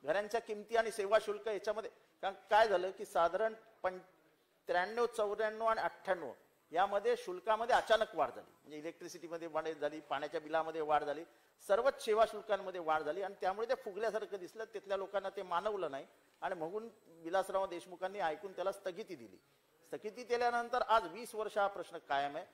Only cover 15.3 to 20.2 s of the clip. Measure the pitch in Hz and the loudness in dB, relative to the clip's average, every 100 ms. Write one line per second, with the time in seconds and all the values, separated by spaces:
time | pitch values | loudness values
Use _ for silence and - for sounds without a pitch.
15.3 | 202 185 175 208 202 165 135 165 _ _ | -8 -2 0 0 -2 -4 -6 -10 _ _
16.3 | _ 165 185 160 208 226 - - 165 165 | _ -6 -4 -4 -6 -10 -16 -20 -14 -2
17.3 | 190 185 190 190 175 180 175 185 202 170 | 0 0 -2 -2 -6 -12 -8 -6 -2 -2
18.3 | 151 190 180 185 196 196 175 220 156 110 | -4 -8 -4 -4 -4 -8 -8 -12 -12 -16
19.3 | 92 _ _ _ _ _ 147 208 202 | -20 _ _ _ _ _ -10 -10 -12